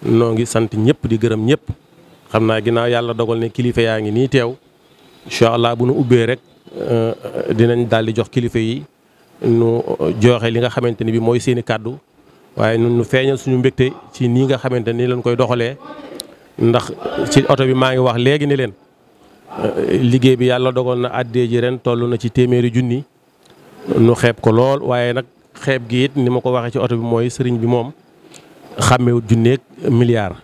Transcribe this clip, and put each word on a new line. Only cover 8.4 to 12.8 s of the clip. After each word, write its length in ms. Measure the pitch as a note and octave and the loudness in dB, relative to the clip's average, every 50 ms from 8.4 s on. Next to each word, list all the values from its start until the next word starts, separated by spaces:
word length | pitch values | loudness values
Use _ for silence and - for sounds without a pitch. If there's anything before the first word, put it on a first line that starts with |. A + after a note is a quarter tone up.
| A#2+ A#2 - A#2 | -2 -2 -2 -2
yi 240 | A2 A2 A#2 C#3 D3 - _ _ _ _ _ _ _ _ _ - | -2 -2 -4 -8 -10 -14 _ _ _ _ _ _ _ _ _ -6
nu 400 | - - A#2 A#2 A#2 A2+ A2+ A#2 - - - - - D#2+ - A#2+ | 0 2 2 4 4 2 2 0 -2 -4 -4 -2 -2 -2 -2 2
joxe 300 | G#2 A#2+ B2 A#2 A2 A#2 | 4 4 4 4 0 -2
li 80 | A#2 A#2 | -2 0
nga 100 | A#2+ B2 | -2 -2
xamante 340 | - - A#2+ A#2+ A#2 - A2+ | -2 -2 -4 -4 -4 -4 -4
ni 80 | A2+ | -2
bi 80 | A2+ A2+ | -2 0
mooy 200 | A2+ A#2 A#2+ B2 | 0 0 0 0
seeni 240 | - - B2+ A#2+ A2+ | 0 -2 -2 -2 -2
kàddu, 340 | - A2+ A2 A2 A2+ B2+ D3 _ _ _ _ _ _ _ _ _ _ _ - | -4 -6 -6 -4 -10 -12 -12 _ _ _ _ _ _ _ _ _ _ _ -2
waaye 200 | G#2 A2 A2+ | -2 0 2
nun 200 | A2+ | 2